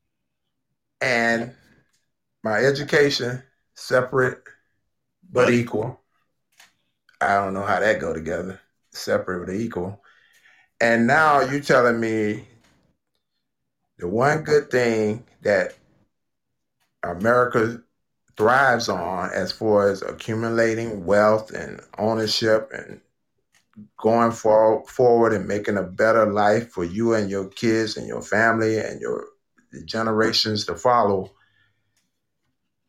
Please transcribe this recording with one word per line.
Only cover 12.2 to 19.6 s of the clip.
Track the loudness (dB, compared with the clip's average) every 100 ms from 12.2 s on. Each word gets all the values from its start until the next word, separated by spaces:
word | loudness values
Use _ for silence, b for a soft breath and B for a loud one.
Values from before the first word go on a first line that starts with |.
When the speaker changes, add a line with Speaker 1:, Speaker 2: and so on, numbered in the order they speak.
| -2 -4 -12 _ _ _ _ _ _ _ _ _ _ _ _ _ _ _
Speaker 1:
the | -6
one | 0 0 0
good | 0 0 0
thing | 0 0 0 -2 -4 -10 _
that | 0 0 0 -8 _ _ _ _ _ _ _ _ _ _ _ _
America | -10 -2 2 2 2 0 -2 -4 _ _ _ _ _ 0
thrives | 2 4 4 2 0
on | -4 -4 -4 -4
as | -4 -6
far | -2